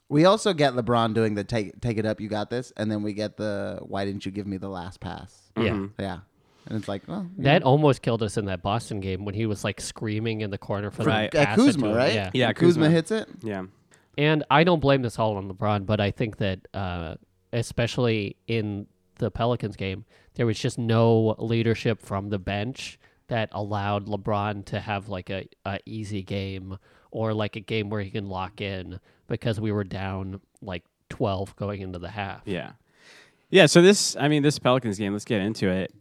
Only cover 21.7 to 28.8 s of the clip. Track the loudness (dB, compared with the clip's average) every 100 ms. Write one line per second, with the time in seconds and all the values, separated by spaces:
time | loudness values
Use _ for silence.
21.7 | 2 0 -2 -4 -6 -2 -4 -2 -4 -4
22.7 | -6 -12 -16 _ _ -6 -4 -2 -4 -4
23.7 | -2 0 -2 -2 -4 -2 -2 -2 -4 -6
24.7 | -6 -4 -4 -4 -8 -6 -8 -8 _ -8
25.7 | -8 -8 -10 -6 -6 -6 -6 -6 -8 -10
26.7 | -14 _ _ _ -4 -2 -2 -4 -6 -4
27.7 | -4 -2 -4 -4 -6 -6 -6 -8 -8 -8
28.7 | -8